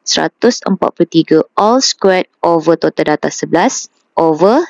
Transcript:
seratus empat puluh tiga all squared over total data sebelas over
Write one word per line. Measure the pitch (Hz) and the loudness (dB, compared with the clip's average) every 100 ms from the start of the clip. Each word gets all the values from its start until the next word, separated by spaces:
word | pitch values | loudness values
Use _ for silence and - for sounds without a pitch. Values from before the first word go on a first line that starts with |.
seratus | - - 160 _ - - - | -4 -4 -4 _ -2 -2 -4
empat | 190 - - | -2 -4 -2
puluh | 175 | -2
tiga | 165 - 160 - | 0 2 0 0
all | - 208 254 - | -2 0 2 -2
squared | - 196 185 - _ | 0 0 0 -2 _
over | 170 170 156 165 | 0 0 0 0
total | 156 - 151 | 0 -2 -2
data | 151 156 | -2 -4
sebelas | - 156 160 233 - - _ _ - | -6 -2 0 0 -4 -12 _ _ -2
over | 165 151 185 262 349 | 0 2 2 2 -2